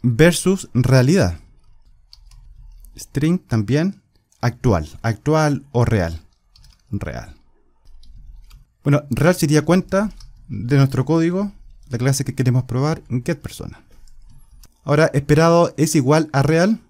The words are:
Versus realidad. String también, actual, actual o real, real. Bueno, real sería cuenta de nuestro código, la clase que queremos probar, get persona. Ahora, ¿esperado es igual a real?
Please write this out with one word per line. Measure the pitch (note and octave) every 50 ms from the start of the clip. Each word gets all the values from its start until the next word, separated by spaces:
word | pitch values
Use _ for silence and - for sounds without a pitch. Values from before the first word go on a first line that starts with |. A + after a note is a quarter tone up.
| -
Versus | B2+ A#2+ A2 D#3 E3+ E3 - - F#3 F#3+ F#3+ - - -
realidad. | B2 B2+ - C3 C3 B2 B2+ F3 G3 C3 F2+ E2 D2+ - _ _ _ _ _ - - _ _ - _ _ _ - - - - - - - - - - - - - - - - -
String | - - - _ C#3+ C#3+ D#3+ F3 F3+
también, | _ _ - A2 G#2+ G2 B2+ D3 D#3+ F#3+ G3 - _ _ _ _ _ _ _ _
actual, | - A#2+ A#2 - - B2+ G#2 E2+ D2+ D2+ - - -
actual | A2+ A2 - _ D3 D#3 D#3 D#3 D3+ C#3+ - - -
o | _ A#2+ A#2+
real, | - G#2+ G#2+ F2+ E2 E2 E2 - - _ _ _ _ _ _ - - _ _ _ _
real. | - G2 - D#2 B1 A#1+ - - - _ _ _ _ _ _ _ _ _ _ - - - - - - - - - - - - - - - - _ _ _ _
Bueno, | D3 C#3+ C#3 - -
real | A#2+ A#2 C3+ E3+ F3+
sería | - - C#3 D3+ D3+ D3
cuenta | D#3 E3+ F#3+ F3+ - - F#3+ G#3 G#3 - - - - - - - -
de | A#2+ G2+ G2 A#2+ C#3
nuestro | C#3 C#3 C3+ C3 B2 B2+
código, | C#3 D#3+ E3 E3 E3+ F3 F#3 G3+ G3+ G3+ - - - - - - -
la | B2+ A2+
clase | B2 C3+ C3+ C3+ C#3
que | - -
queremos | - C3 B2 A#2+ B2+ B2
probar, | - A2+ B2+ C3+ D3+ D#3+ E3 - - A2+ B2+ B2
get | - E3 -
persona. | _ - - - - - - - - _ - - - - - - - - - - - _ - - - - _ _ _
Ahora, | C#3 C#3+ C#3+ D#3+ D#3+ -
¿esperado | D#3 C#3 - D3+ D3 E3 E3+ E3+ E3+ E3+ C#3+ -
es | - D3 D#3 -
igual | E3 B2+ C3 D3 D#3 D#3+ D#3 -
a | C3+ C3+
real? | C#3 - D#3+ F3 G3+ A3+ A3 -